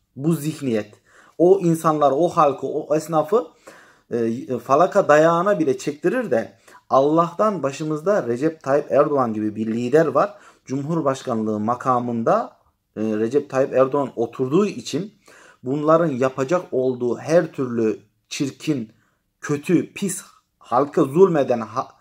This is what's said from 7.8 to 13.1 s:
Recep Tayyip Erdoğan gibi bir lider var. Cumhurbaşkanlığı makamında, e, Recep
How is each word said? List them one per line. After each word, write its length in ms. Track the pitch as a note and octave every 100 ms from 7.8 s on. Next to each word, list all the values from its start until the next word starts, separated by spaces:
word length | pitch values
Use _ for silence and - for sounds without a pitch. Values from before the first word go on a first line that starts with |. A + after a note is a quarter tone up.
| D#3 D3+ E3+ G#3 A#2+
Recep 360 | A#2+ D#3 D#3+
Tayyip 280 | C#3 C#3+ -
Erdoğan 420 | A#2+ D3+ C#3+ B2
gibi 220 | G#2+ G#2+ G#2+
bir 120 | A2
lider 380 | A2+ B2 D3 D#3+
var. 320 | C3 G3+ - - _ -
Cumhurbaşkanlığı 920 | C3+ C#3+ E3 C3+ C3 C3 A2+ A2 G#2+
makamında, 1000 | G#2+ B2 C3+ B2 B2 A#2 A#2+ G#3 B3+ _ _ _ _ G#2
e, 40 |
Recep 480 | A2